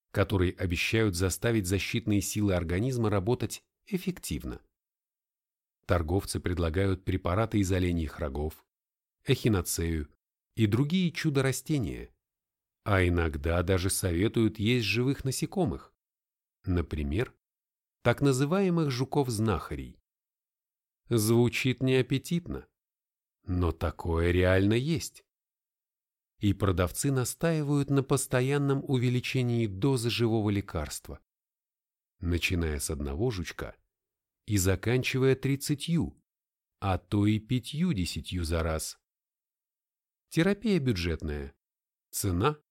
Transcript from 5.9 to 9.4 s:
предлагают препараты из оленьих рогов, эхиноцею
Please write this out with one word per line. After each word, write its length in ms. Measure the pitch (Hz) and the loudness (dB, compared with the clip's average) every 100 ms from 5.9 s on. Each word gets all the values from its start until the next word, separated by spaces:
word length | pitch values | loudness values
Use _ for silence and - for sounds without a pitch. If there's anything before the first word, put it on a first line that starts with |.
| 87 80 95 - - | 0 2 -2 -2 -6
предлагают 640 | - 85 85 85 98 92 - | -4 -2 0 0 0 -2 -2
препараты 540 | 90 87 92 113 107 | -4 0 0 0 0
из 120 | 92 | 2
оленьих 480 | 92 90 87 80 - | 2 2 0 -2 -6
рогов, 460 | 78 69 76 - _ _ _ _ _ _ | -6 -4 -6 -8 _ _ _ _ _ _
эхиноцею 840 | - 131 | -2 0